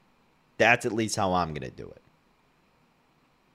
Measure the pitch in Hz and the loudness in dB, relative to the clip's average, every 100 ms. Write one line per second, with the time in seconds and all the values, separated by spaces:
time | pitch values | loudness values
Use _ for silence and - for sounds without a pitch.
0 | _ _ _ _ _ - 113 120 120 107 | _ _ _ _ _ 2 4 4 0 -2
1 | 110 - 98 90 82 73 64 - 50 - | -4 -2 0 0 -2 -6 -12 -14 -18 -20
2 | _ _ _ _ _ _ _ _ _ _ | _ _ _ _ _ _ _ _ _ _
3 | _ _ _ _ _ | _ _ _ _ _